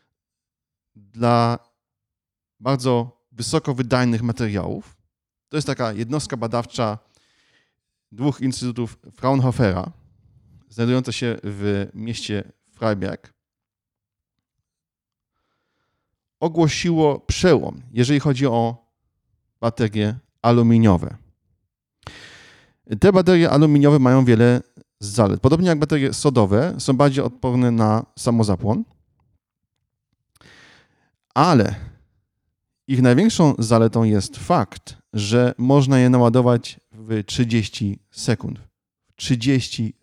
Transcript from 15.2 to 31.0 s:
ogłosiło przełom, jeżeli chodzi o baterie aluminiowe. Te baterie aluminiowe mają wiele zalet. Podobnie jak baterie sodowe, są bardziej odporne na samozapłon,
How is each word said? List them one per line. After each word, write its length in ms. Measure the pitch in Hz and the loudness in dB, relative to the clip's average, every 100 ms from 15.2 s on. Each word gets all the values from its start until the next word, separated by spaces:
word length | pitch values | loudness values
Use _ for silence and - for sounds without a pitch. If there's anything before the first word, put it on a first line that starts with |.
| _ _ _ _ _ _ _ _ _ _ _ - | _ _ _ _ _ _ _ _ _ _ _ -8
ogłosiło 800 | 165 160 156 - 175 165 151 131 | -6 0 0 0 -2 0 0 -2
przełom, 640 | - - 185 131 - - - | -6 -2 2 2 0 -12 -10
jeżeli 280 | 117 123 143 | -2 0 0
chodzi 260 | 151 127 139 | 0 -2 -2
o 460 | 117 117 120 _ _ _ _ _ _ _ _ | 0 -2 -6 _ _ _ _ _ _ _ _
baterie 580 | 117 - 110 107 104 127 _ _ | -6 -2 -4 -2 -4 -4 _ _
aluminiowe. 760 | 120 120 117 117 113 87 - - _ _ _ _ _ _ _ _ - - - - - _ _ _ - 107 | 2 4 4 6 4 2 -2 -14 _ _ _ _ _ _ _ _ -20 -20 -20 -20 -20 _ _ _ -12 2
Te 120 | 190 | 4
baterie 380 | 185 180 175 165 | 4 4 4 4
aluminiowe 480 | 143 156 143 143 147 | 4 4 6 6 4
mają 260 | 127 131 | 4 4
wiele 380 | 123 113 120 123 - - _ _ | 4 4 4 2 -4 -20 _ _
zalet. 400 | 101 113 101 101 | -8 0 0 2
Podobnie 280 | 135 156 185 | 2 2 0
jak 100 | 156 | 0
baterie 340 | 151 151 135 | 0 -2 -2
sodowe, 600 | - 151 123 98 104 170 143 | -2 0 2 2 2 -2 -4
są 180 | - 127 | -2 2
bardziej 280 | 143 135 | 2 0
odporne 460 | 135 127 127 123 123 | -6 -6 -4 0 0
na 360 | 117 107 113 - - | 2 2 0 -4 -8
samozapłon, 680 | 127 117 104 92 101 185 226 _ _ _ _ _ _ _ _ _ _ _ _ _ _ _ _ - - _ _ _ | -2 0 0 -2 -2 -4 -6 _ _ _ _ _ _ _ _ _ _ _ _ _ _ _ _ -20 -20 _ _ _